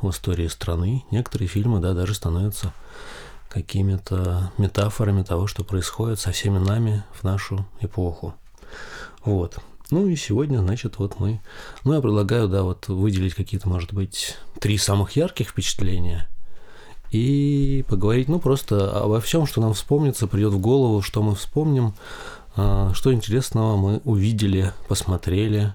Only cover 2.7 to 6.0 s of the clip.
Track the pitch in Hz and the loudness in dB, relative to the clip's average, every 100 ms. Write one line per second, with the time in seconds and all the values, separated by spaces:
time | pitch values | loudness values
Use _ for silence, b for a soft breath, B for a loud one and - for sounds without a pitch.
2.7 | - B B B B B B B - - | -8 B B B B B B B -8 -4
3.7 | 98 98 95 - 92 90 90 92 - 98 | 0 0 0 -2 -2 0 0 -2 0 0
4.7 | - 104 - 101 98 92 87 107 - 92 | 2 0 0 2 2 0 0 -2 -4 -4
5.7 | 92 - - | -2 -4 -4